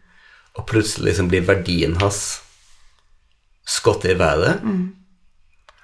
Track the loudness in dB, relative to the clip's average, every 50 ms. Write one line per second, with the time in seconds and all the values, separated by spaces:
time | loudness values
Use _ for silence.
0 | _ _ _ _ -20 -20 -20 -20 _ _ _ -14 -8 0 0 0 0 0 -2 -2
1 | -2 0 0 0 0 2 2 2 2 2 2 2 0 0 0 0 0 0 0 0
2 | 0 0 0 -2 -6 -8 -10 -10 -14 -18 -20 _ _ -20 -20 -20 -20 -20 -20 _
3 | _ _ _ _ _ _ _ _ _ _ _ _ _ -6 -6 0 2 2 2 2
4 | 0 0 2 2 2 2 2 2 2 0 0 0 -2 -2 -2 -2 -2 -4 -8 -12
5 | -20 _ _ _ _ _ _ _ _ _ _ _ _ -20 -20 _